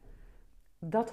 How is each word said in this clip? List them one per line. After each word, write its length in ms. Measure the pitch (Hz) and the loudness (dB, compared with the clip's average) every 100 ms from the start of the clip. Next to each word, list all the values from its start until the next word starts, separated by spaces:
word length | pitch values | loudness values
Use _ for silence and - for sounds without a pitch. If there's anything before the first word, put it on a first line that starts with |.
| - - - - - - - - | -18 -16 -18 -18 -20 -20 -20 -8
Dat 340 | 165 214 226 | 2 4 4